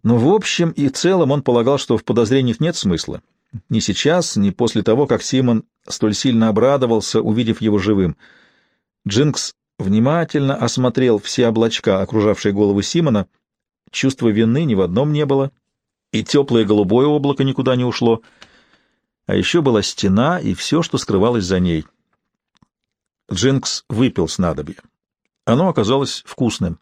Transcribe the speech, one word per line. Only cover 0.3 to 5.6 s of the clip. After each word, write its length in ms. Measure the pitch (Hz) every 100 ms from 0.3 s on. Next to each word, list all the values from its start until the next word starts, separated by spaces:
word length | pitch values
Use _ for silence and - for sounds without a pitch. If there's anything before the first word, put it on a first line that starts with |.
общем 380 | 208 - - 170
и 180 | - 143
целом 420 | - 175 185 139
он 120 | 147
полагал, 340 | 139 120 117 139
что 200 | - 113
в 60 |
подозрениях 560 | - 113 110 135 123 113
нет 160 | 156
смысла. 460 | 165 101 85 - - _ _ _ 107 _
Ни 100 | 113
сейчас, 560 | - 95 143 175 165
ни 140 | 110 101
после 340 | - 113 113
того, 220 | 107 117
как 160 | 143 113
Симон 440 | - 131 127 113